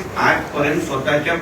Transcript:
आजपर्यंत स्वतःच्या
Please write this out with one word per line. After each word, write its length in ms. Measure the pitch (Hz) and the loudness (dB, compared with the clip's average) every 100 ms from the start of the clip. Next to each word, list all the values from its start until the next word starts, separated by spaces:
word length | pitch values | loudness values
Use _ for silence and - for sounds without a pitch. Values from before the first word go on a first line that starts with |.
| - - | -4 0
आजपर्यंत 600 | - - - 147 147 175 | 2 2 0 -2 0 0
स्वतःच्या 520 | 156 135 127 147 165 170 | -2 -2 2 2 2 -2